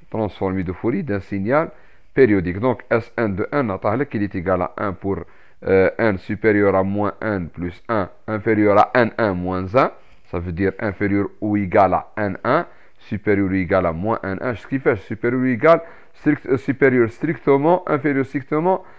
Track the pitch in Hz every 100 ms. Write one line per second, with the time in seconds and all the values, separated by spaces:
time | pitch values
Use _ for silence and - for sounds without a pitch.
0 | - 107 107 - 98 95 87 90 110 139
1 | 151 101 - 101 98 143 165 - - -
2 | - - 127 101 87 87 127 113 - 117
3 | 113 - 113 92 107 147 123 95 110 98
4 | 92 113 101 95 85 92 87 - 104 90
5 | 98 90 - - - - - 95 92 -
6 | 113 95 - 104 113 104 101 98 95 101
7 | 104 - 110 101 82 - 87 - - 113
8 | 90 - - 110 107 107 107 101 - 127
9 | 113 - 110 90 90 92 92 117 165 -
10 | - - - 90 87 82 95 - 110 90
11 | 101 101 101 - 110 104 98 107 95 87
12 | - - 104 95 113 147 175 - - -
13 | - 107 - 98 98 95 90 95 90 80
14 | 101 113 98 95 127 107 - 135 131 113
15 | - 98 120 127 127 120 151 165 160 -
16 | - - - 147 - 131 - 135 139 127
17 | 113 - 147 - - 139 147 180 - 151
18 | 147 135 131 143 131 156 175 185 -